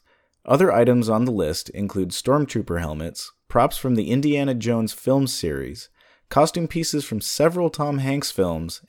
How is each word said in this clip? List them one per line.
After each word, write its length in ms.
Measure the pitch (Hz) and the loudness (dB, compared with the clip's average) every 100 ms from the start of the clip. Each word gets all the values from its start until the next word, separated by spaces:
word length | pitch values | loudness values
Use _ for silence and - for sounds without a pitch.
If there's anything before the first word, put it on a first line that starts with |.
| _ _ _ _ - | _ _ _ _ 0
Other 260 | 143 185 | 4 4
items 380 | 107 120 123 110 | 4 4 4 2
on 160 | 110 123 | 2 0
the 80 | |
list 360 | 107 78 80 - | 0 -2 -4 -8
include 400 | - 98 98 90 | -8 -4 -2 -4
Stormtrooper 680 | - - 143 143 117 - 85 | -2 0 2 0 -4 -4 -4
helmets, 540 | 82 76 82 - - - - | -4 -6 -8 -10 -14 -18 -2
props 260 | 120 135 - | 2 2 2
from 200 | 131 120 | 0 0
the 140 | 85 | 2
Indiana 440 | 127 147 143 139 | 0 2 2 0
Jones 400 | 123 113 117 110 | -2 0 0 -2
film 340 | - - 135 135 | -4 0 2 2
series, 640 | - 85 69 65 - - _ _ _ _ | -2 -4 -4 -6 -12 -18 _ _ _ _
costume 380 | - 156 175 165 | 2 2 2 -4
pieces 380 | 165 160 151 139 | -2 -2 -2 -4
from 160 | 110 | -6
several 480 | - - 156 180 170 | -4 2 2 2 -2
Tom 300 | - 147 139 | -2 -2 -2
Hanks 320 | 135 139 - | -2 -2 -2
films, 500 | - 90 82 82 - | -2 0 -2 -6 -10